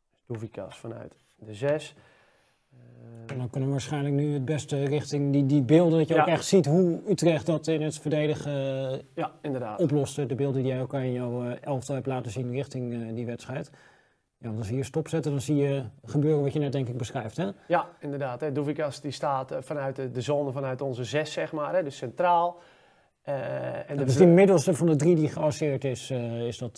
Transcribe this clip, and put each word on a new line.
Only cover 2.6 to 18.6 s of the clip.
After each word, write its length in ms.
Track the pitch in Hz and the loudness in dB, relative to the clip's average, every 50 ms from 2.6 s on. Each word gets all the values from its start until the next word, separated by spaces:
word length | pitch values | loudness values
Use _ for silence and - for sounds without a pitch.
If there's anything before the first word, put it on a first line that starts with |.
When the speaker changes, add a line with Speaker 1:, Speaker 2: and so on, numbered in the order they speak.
| _ _ _ | _ _ _
Speaker 1:
Ehm, 580 | - - 120 120 120 117 117 117 117 113 113 - | -20 -20 -20 -20 -20 -20 -20 -18 -16 -14 -10 -6
Speaker 2:
En 60 | 127 | -6
dan 120 | 127 117 | -6 -4
kunnen 180 | - 139 131 135 | -4 -2 -2 0
we 60 | 139 | 0
waarschijnlijk 400 | 135 - - 156 143 139 143 143 | -2 -2 -2 -4 -2 0 0 2
nu 180 | 139 147 151 147 | 2 2 2 0
het 100 | 143 127 | -2 -2
beste 400 | 123 156 147 - - 151 139 139 | -2 -2 -2 -2 -2 -2 -2 0
richting 480 | 139 143 151 147 - - 143 143 143 139 | 0 0 -2 -2 -2 -2 0 2 2 4
die, 140 | 143 139 | 4 4
die 160 | 131 143 147 131 | 6 4 4 6
beelden, 360 | 113 151 165 180 165 160 165 | 6 8 8 8 6 6 4
dat 100 | 156 151 | 4 4
je 60 | 160 | 4
Speaker 1:
Ja. 60 | 160 | 4
Speaker 2:
ook 60 | 151 165 | 4 4
echt 160 | 165 135 - | 2 0 2
ziet 220 | - - 196 151 | 4 4 4 6
hoe 340 | - 151 180 185 175 165 - - - | 6 4 4 4 4 2 0 -2 -2
Utrecht 380 | 196 - - 170 165 147 - | 0 2 4 4 2 2 2
dat 200 | - 160 151 - | 0 -2 0 0
in 160 | - 160 151 151 | 0 0 0 0
het 160 | 156 147 - | -2 -4 -4
verdedigen, 540 | - 151 151 151 151 151 147 147 147 147 143 139 135 135 135 135 135 131 131 | -4 -2 0 0 0 0 0 -2 -4 -6 -4 -4 -4 -4 -4 -4 -4 -4 -6
eh, 60 | 131 - - _ | -6 -8 -10 _
Speaker 1:
Ja, 180 | - 156 - - - | -8 -8 -8 -8 -8
inderdaad. 400 | - 147 135 131 120 110 107 104 | -6 -6 -4 -4 -4 -6 -2 0
Speaker 2:
oploste. 460 | 180 156 143 147 139 131 - - 147 | 0 2 2 2 0 0 -2 -4 -4
De 80 | 120 135 | -4 -2
beelden 280 | 113 139 139 127 131 127 | -2 -2 0 0 0 0
die 100 | 131 131 | 0 -2
jij 100 | 127 131 | -2 -4
ook 120 | 123 - | -4 -4
aan 180 | 139 127 127 123 | -4 -2 -2 -2
jouw, 320 | 123 123 120 120 123 123 | -4 -4 -4 -4 -4 -6
eh, 180 | 120 123 - - | -6 -8 -8 -6
elftal 320 | 147 143 127 - - 143 | -6 -6 -6 -4 -6 -6
hebt 120 | 139 - | -6 -4
laten 240 | 135 127 127 113 117 104 | -4 -4 -4 -4 -6 -6
zien 180 | 131 127 123 120 | -6 -6 -4 -4
richting, 400 | 131 139 - - 127 123 120 120 120 117 113 | -6 -6 -6 -6 -6 -6 -6 -6 -6 -6 -6
eh, 60 | 113 | -6
die 120 | 117 120 | -6 -6
wedstrijd. 440 | 117 117 113 - - 131 147 151 - - - - - _ _ _ _ _ _ _ _ _ _ | -6 -8 -10 -10 -10 -10 -10 -10 -10 -14 -20 -20 -20 _ _ _ _ _ _ _ _ _ _
Ja, 80 | - | -10
want 120 | 117 110 110 | -8 -8 -6
als 100 | 117 98 | -6 -4
we 60 | 117 | -4
hier 100 | 135 131 | -4 -4
stop 240 | - - 160 151 - | -4 -4 -4 -4 -2
zetten, 220 | - 165 - 151 | -2 -2 -2 -2
dan 100 | 143 143 | -2 -2
zie 160 | - - 151 | 0 0 2
je 260 | 143 143 143 139 139 127 107 - - - | 2 2 2 0 -2 -4 -6 -10 -16 -12
gebeuren 380 | 110 - 151 147 156 156 147 143 | -4 0 2 2 4 4 2 2
wat 100 | 139 - | 0 0
je 60 | 151 | 0
net, 140 | 147 139 123 | 0 0 0
denk 160 | 143 131 117 | -2 -2 -4
ik, 80 | 123 | -4
beschrijft, 400 | 127 120 - - 127 113 110 - | -6 -6 -6 -6 -6 -8 -6 -6
hè? 140 | - 180 196 196 - - - | -4 -4 -4 -6 -8 -4 0
Speaker 1:
Ja, 200 | 170 170 - - - - | 0 0 0 -2 -8 -12
inderdaad, 400 | - 147 139 139 139 131 123 123 | -10 -8 -6 -4 -4 -4 -4 -4
hè. 120 | 156 151 135 | -4 -2 -2
Douvikas, 480 | 147 | 0